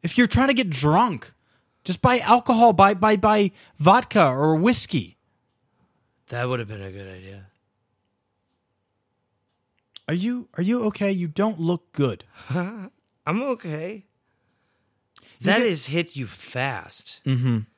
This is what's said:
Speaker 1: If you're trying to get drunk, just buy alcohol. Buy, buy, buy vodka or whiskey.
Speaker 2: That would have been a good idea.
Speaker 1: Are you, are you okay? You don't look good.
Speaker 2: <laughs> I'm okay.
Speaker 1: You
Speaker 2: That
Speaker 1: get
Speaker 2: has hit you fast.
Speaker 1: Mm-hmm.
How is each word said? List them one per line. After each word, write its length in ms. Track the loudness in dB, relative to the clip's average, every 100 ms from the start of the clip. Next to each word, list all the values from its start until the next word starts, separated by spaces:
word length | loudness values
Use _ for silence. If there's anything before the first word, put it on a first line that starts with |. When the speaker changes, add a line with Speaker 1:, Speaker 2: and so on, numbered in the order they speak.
Speaker 1:
If 120 | -4 0
you're 120 | 2
trying 200 | 4 2
to 60 |
get 160 | 2 -2
drunk, 600 | 0 2 4 2 -2 -12 _ _ _ _ _
just 160 | -8 0
buy 180 | 2 2
alcohol. 520 | 4 2 4 6 6
Buy, 200 | 8 4
buy, 220 | 6 2 2
buy 340 | 2 2 0 -2 -20 _
vodka 460 | 4 4 4 2 2
or 260 | 4 2 2
whiskey. 600 | 2 0 -2 -6 -6 _ _ _ _ _ _ _ _ _ _ _ _
Speaker 2:
That 200 | -8 -4
would 100 | -6
have 80 | -8
been 140 | -12
a 100 | -14
good 160 | -14 -16
idea. 380 | -18 -18 -20 -20 _ _ _ _ _ _ _ _ _ _ _ _ _ _ _ _ _ _ _ _ _ _ _ _ -18 -6
Speaker 1:
Are 60 |
you, 340 | -4 -4 -6 -8 -4
are 60 |
you 220 | -2 0 -2
okay? 260 | -2 -4
You 160 | -2 -4
don't 320 | -2 -4 -2
look 320 | -4 -4 _
good. 320 | -2 -2 -2 -12 -20
Speaker 2:
<laughs> 140 | -8
I'm 400 | -6 -6 -10 -16 _ _ _ -6
okay. 760 | -4 -4 -6 -8 -10 -10 -14 _ _ _ _ _ _ _ _ _ _ _ -20 _ _
Speaker 1:
You 80 | 0
Speaker 2:
That 120 | 2
Speaker 1:
get 100 | 2
Speaker 2:
has 180 | -2 -4
hit 300 | -4 -4 -8
you 100 | -12
fast. 920 | -14 -12 -6 -6 -8 -12 -16 -16 -10
Speaker 1:
Mm-hmm. 340 | -4 -2 0 -2 -4